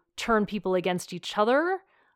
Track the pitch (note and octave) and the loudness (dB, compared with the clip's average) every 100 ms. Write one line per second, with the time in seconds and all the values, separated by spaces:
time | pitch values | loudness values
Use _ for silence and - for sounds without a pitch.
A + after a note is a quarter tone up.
0 | _ - - A3 G#3 G#3 F#3 F#3 F3+ F3+ | _ -8 0 2 2 -2 0 0 0 -2
1 | - F3 - - G#3+ C4+ E4+ F#4+ - _ | -4 -10 -6 0 2 2 2 -2 -8 _
2 | _ | _